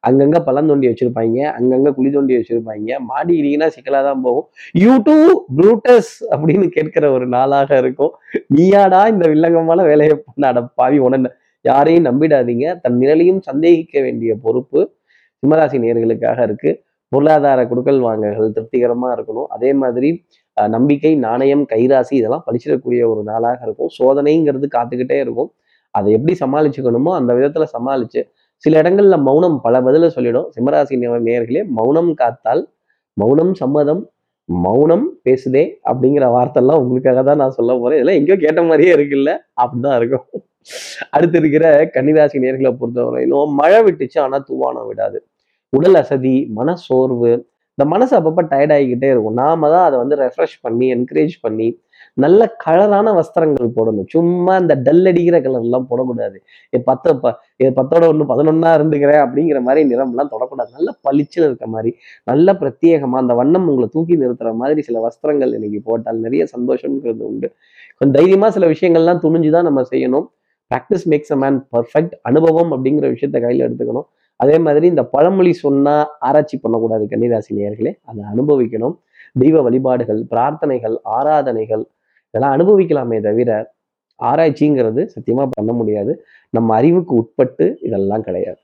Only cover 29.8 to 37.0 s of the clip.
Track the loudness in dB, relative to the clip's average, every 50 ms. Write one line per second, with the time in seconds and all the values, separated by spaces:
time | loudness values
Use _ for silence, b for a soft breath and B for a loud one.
29.8 | 2 2 2 4 2 2 0 -2 -4 -2 -2 -2 -4 -6 -8 -4 -4 -2 0 0
30.8 | -2 -2 -2 -4 -4 -2 -4 -2 -2 -2 -2 -2 -2 -2 -4 -4 -4 -4 -4 -2
31.8 | 0 0 2 2 0 0 -2 -2 -2 -4 -4 -6 _ -4 -2 -2 -4 -6 _ _
32.8 | _ _ _ _ _ _ _ -4 0 2 2 2 2 0 -2 -2 -4 -2 0 0
33.8 | 0 0 -2 -4 -6 -12 _ _ _ _ _ _ _ _ -4 -2 -2 0 2 2
34.8 | 4 4 2 2 0 -4 -8 _ _ 0 0 0 0 -2 0 0 0 0 -4 -10
35.8 | _ -6 -4 0 0 0 2 2 2 2 2 2 0 0 0 2 2 4 2 2
36.8 | 0 0 -2 0